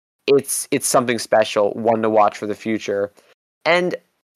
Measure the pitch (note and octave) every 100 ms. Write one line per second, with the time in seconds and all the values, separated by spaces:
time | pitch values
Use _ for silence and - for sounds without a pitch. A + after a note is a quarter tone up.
0 | _ _ - C#3 - - - C#3+ - C#3+
1 | B2 A2+ - A2 G#2+ G#2+ G2+ - A2+ A2+
2 | A2 G#2+ G#2 - G#2 G2 A2+ A2 - G2+
3 | G2+ _ _ _ _ _ D#3 F3 F3+ -
4 | _ _ _